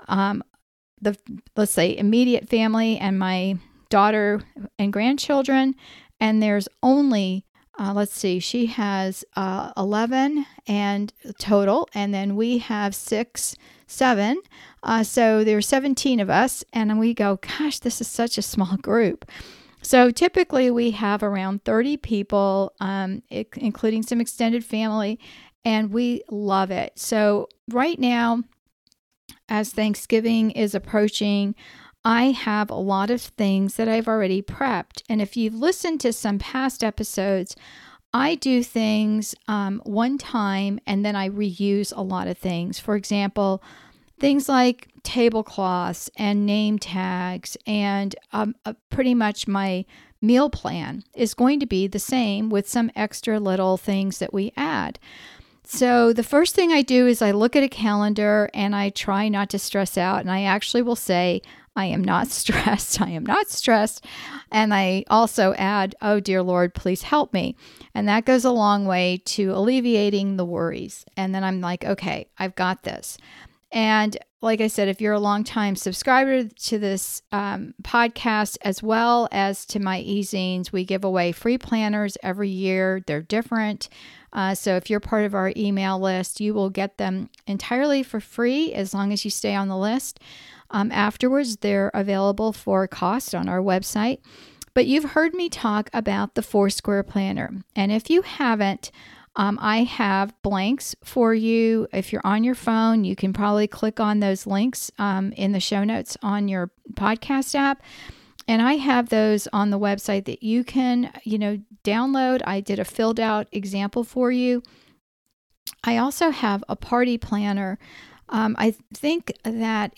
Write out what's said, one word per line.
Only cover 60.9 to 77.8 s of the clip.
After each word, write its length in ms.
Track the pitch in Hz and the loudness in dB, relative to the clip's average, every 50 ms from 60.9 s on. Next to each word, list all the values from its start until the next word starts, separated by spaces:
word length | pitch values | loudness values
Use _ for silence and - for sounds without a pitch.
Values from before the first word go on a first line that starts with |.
| 240 | -2
say, 460 | - - - 185 175 180 180 175 - - - - - - _ _ | -2 0 0 2 2 2 2 0 -2 -4 -10 -20 -20 -20 _ _
"I 120 | - 196 | -4 -2
am 180 | 185 165 - 185 | -2 0 0 0
not 240 | 196 175 180 - 269 | 0 0 0 0 -2
<laughs> 120 | - - - | -4 -4 -2
stressed. 580 | - 220 - - - 214 196 - - - - | -2 0 0 2 0 0 0 -2 -4 -2 -2
I 80 | 220 185 | -2 -2
am 160 | 170 160 247 | -4 -6 -2
not 240 | - - 392 415 - | 0 0 0 0 -2
stressed." 560 | - - - - 226 214 208 220 - - - - - - - - - 277 - _ - | -6 -4 0 2 4 4 2 0 -4 -10 -16 -18 -18 -16 -16 -14 -16 -16 -14 _ 0
And 220 | 214 220 214 208 | 0 2 4 2
I 300 | 196 196 185 185 190 - - | 2 2 2 0 0 0 2
also 460 | - 220 233 214 - - 202 190 196 | 4 4 4 4 4 4 4 4 4
add, 400 | - 196 190 208 208 190 196 - - - | 2 0 0 2 2 0 -2 -4 -4 0
"Oh, 180 | 208 208 208 | 2 2 2
dear 220 | 196 - 190 185 180 | 2 0 0 0 2
Lord, 320 | 180 180 175 180 180 - | 2 2 2 2 2 0
please 300 | - - 185 185 - - | -2 -2 -2 -2 -2 -2
help 280 | - - 302 285 - - | 0 2 2 2 2 0
me." 240 | 190 160 - - - - - - - - - _ | -2 -2 -2 -6 -8 -16 -20 -20 -20 -20 -10 _
And 120 | 214 208 208 | -2 0 2
that 180 | 202 220 226 | 2 2 4
goes 180 | - 262 254 233 | 4 2 4 4
a 60 | 262 | 2
long 340 | 247 233 208 208 202 202 202 | 2 4 4 4 4 2 2
way 380 | 190 185 180 180 180 180 185 - | 2 2 2 2 2 0 -2 -4
to 280 | - - - 202 190 190 | -6 -2 -2 0 0 0
alleviating 840 | 190 196 226 254 262 240 240 233 214 208 208 202 196 196 196 196 | 2 2 2 2 2 2 2 2 4 2 2 2 0 0 -2 -2
the 80 | 185 180 | -2 -2
worries. 640 | 175 175 170 165 165 - - - - - - - - _ | -2 -2 -2 -2 -2 -4 -6 -10 -12 -14 -18 -20 -14 _
And 180 | - 190 190 190 | -4 -4 -2 -2
then 80 | 190 190 | -2 -2
I'm 200 | 190 190 185 180 | -2 -2 -2 -4
like, 200 | 175 180 180 - | -4 -4 -4 -2
"Okay, 440 | - 202 - - 180 156 - - - _ - | -4 -4 -2 -2 -6 -6 -6 -8 -12 _ -8
I've 160 | 190 190 185 | -8 -8 -4
got 280 | - 185 180 190 - - | -2 -2 -2 -2 -4 -6
this." 340 | - - - - - - - - - - - - - _ _ _ _ - | -10 -10 -8 -12 -14 -14 -16 -18 -20 -20 -20 -20 -20 _ _ _ _ -2
And 460 | 226 220 220 214 214 214 214 202 - - _ _ _ - | 0 2 4 4 4 2 0 -2 -6 -12 _ _ _ 0
like 180 | 226 220 214 | 0 0 2
I 60 | 220 | 0
said, 220 | 220 - - 202 196 | 0 0 0 0 0
if 120 | 196 - | 0 0
you're 140 | 220 208 214 | 0 0 0
a 40 | 208 | 2
longtime 560 | 208 208 202 208 220 - - 233 208 202 196 | 2 2 2 0 -2 -2 0 0 0 0 0
subscriber 720 | 185 - 196 180 - - - 254 262 269 269 262 262 240 | -2 -4 -6 -6 -4 0 2 4 4 4 4 2 0 0
to 340 | 214 - _ - - 233 214 | -2 -8 _ -6 -4 -4 -2
this, 440 | 208 196 196 190 - - - - - _ - | -2 -2 -2 -2 -4 -6 -10 -12 -10 _ -4
um, 420 | 202 202 202 202 196 202 - - - | -4 -2 -4 -6 -6 -8 -12 -14 -16